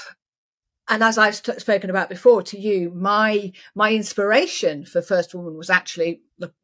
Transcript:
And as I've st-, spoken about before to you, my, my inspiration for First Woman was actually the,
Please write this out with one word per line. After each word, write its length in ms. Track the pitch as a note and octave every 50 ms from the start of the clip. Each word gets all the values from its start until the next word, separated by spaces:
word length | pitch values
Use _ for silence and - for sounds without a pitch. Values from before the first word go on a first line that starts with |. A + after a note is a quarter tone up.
| - - - _ _ _ _ _ _ _ _ _ _ _ _ _ _ -
And 120 | A3+ G#3+ A3+
as 160 | A3+ A3 A3+
I've 160 | G#3+ G#3+ G#3+
st-, 260 | - - - - -
spoken 300 | - - G#3+ G3 F#3+ F#3
about 180 | F#3 G3 - -
before 340 | D4 C#4+ - B3 A#3+ G3+ F3+
to 140 | - - G3+
you, 320 | F#3+ G#3+ G#3 F#3+ F3 E3+ F3
my, 580 | F3 F#3 G3 G#3 G#3 A3 G#3+ G#3+ G#3 G#3 F#3+ - - - - _
my 180 | G3 G#3+ G#3+ A3
inspiration 960 | A3 G#3 - - - G3+ G3+ G#3+ C4 F4 F#4 - - - F3 D3+ D3 D3
for 160 | - - E3+ -
First 320 | - G3+ F3+ E3+ - -
Woman 200 | F3+ F3 E3+ D#3
was 140 | D#3 E3+ F#3
actually 540 | F#3 F3 - - - E3+ E3 E3+ E3+ - _ _ _ _
the, 120 | F3 D#3+ _ _